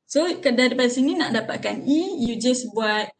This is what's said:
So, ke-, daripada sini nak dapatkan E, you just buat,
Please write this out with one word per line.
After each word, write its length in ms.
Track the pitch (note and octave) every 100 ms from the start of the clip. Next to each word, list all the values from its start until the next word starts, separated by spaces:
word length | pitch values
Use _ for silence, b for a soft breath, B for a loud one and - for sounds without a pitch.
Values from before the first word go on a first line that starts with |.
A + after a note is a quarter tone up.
| -
So, 160 | C#4 F4 -
ke-, 120 | C4+
daripada 360 | A#3+ B3+ B3 B3
sini 240 | B3+ C#4
nak 200 | F4 -
dapatkan 520 | A3+ - - G#3 G#3+ B3+
E, 400 | D4+ G4 E4+ A#3
you 100 | A3+
just 340 | B3 B3 A3+ G#3+
buat, 400 | G#3+ G#3+ G#3